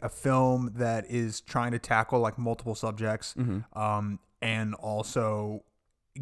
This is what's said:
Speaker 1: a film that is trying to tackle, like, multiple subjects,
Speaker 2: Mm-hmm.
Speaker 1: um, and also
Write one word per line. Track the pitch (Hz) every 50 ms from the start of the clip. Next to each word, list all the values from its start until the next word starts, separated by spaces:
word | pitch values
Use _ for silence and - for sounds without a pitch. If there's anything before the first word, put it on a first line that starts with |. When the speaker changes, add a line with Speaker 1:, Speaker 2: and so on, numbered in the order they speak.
Speaker 1:
a | - 113
film | - - - 135 131 131 131 127 127 127 127 120 101
that | 120 123 117 113 110 101 -
is | 120 120 117 113 107 -
trying | - - - 120 120 120
to | 120 113
tackle, | - - 117 110 113 - 131 123
like, | 117 107 -
multiple | - 120 117 113 - - 117 107
subjects, | - - 113 107 107 113 110 110 113 - - -
Speaker 2:
Mm-hmm. | 131 123 120 92 101 110 - - 107
Speaker 1:
um, | 107 107 104 104 104 101 101 - _ _ _ -
and | 123 113 110 110 110 107 107
also | - - 107 107 107 107 - - 127 113 107 107 107 107 107 107 101 - _ _ _ _ _ _ _ _ _ - 135